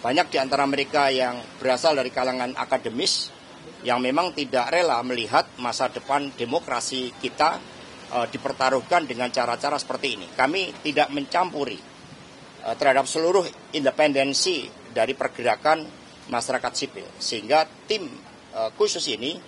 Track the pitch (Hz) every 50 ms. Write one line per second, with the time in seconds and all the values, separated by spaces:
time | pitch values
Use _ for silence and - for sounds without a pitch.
0 | - 117 131 160 175 - - 151 131 135 139 139 143 139 139 139 139 139 - 151
1 | 143 135 135 131 127 127 123 123 117 - - - - 131 127 123 - 165 156 139
2 | 127 127 123 135 127 131 127 127 123 123 127 - 127 - - 127 - 117 107 123
3 | 170 202 - - - - - - - - - - - - - - - 120 120 123
4 | 127 127 131 156 175 180 151 - 143 127 123 127 120 123 147 175 180 165 131 117
5 | 120 127 127 120 113 104 117 127 - - - - 123 120 113 - 131 123 - 120
6 | - - 135 143 143 139 131 - 120 117 131 135 - - 131 120 - - - 131
7 | 127 123 117 - - 123 - - 151 160 175 - - - - - - - - -
8 | - - - 123 120 117 - 131 - 135 131 - 135 131 131 131 113 - 170 175
9 | 165 127 127 117 127 123 120 135 123 120 120 120 - 143 147 139 - - 127 123
10 | - 135 117 104 92 85 - - 127 135 160 196 190 175 - - - 156 143 147
11 | 147 143 143 147 139 135 - 175 185 180 - 151 143 127 104 87 - - - -
12 | - - - - - - - - - - - - - 110 113 117 - 143 131 131
13 | 135 - - 160 160 170 180 196 175 147 - - - - - 156 143 131 - -
14 | 151 151 139 139 135 139 139 135 - 185 180 147 - - - - - - 117 120
15 | 110 117 135 - - 131 - - 120 120 110 - - 151 160 160 156 156 - -
16 | - - - - - - 123 120 113 - 131 123 - 123 - - - 135 - 101
17 | - - - - - - - 113 101 110 139 156 156 - - - - - 220 214
18 | 185 139 120 117 - - - - - - - - 113 110 - - 208 214 - -
19 | - 156 120 101 117 139 170 175 -